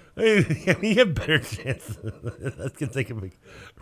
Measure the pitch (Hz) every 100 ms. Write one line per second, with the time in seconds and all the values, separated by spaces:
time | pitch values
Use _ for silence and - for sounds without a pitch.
0 | - - 220 214 143 156 185 - 214 226
1 | 233 147 - 156 - - 131 131 - 107
2 | 110 - 113 - 131 - 139 - 147 135
3 | 123 113 95 - - - - -